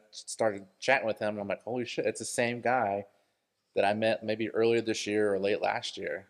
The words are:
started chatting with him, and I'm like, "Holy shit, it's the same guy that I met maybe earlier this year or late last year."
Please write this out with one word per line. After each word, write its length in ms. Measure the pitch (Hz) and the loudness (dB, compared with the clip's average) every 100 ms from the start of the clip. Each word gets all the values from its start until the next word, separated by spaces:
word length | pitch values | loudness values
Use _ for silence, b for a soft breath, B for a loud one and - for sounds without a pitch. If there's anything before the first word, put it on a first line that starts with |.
| _ | _
started 540 | - - - 110 101 98 _ | -18 -12 -2 -2 -2 -10 _
chatting 280 | - 131 110 | 2 2 2
with 120 | 104 | -2
him, 100 | 107 | -2
and 100 | 104 | -2
I'm 80 | 101 | -4
like, 160 | 92 | -6
"Holy 220 | - 127 120 | -4 -6 -4
shit, 200 | - 113 | -4 -4
it's 140 | - | -4
the 60 | 110 | -4
same 360 | - 120 120 | 0 0 0
guy 440 | 117 127 104 101 101 _ _ _ _ _ _ - | 0 2 2 0 -4 _ _ _ _ _ _ 0
that 80 | |
I 100 | 101 | 2
met 300 | 107 113 113 | 2 2 2
maybe 260 | 107 110 110 | -2 -2 -2
earlier 320 | 110 117 117 | 2 4 4
this 240 | 110 107 104 | 2 -2 0
year 260 | 104 104 | 2 2
or 60 | 95 | 2
late 220 | 98 101 | 2 2
last 360 | - 113 - - | 0 -2 -6 -8
year." 300 | 87 85 | -6 -8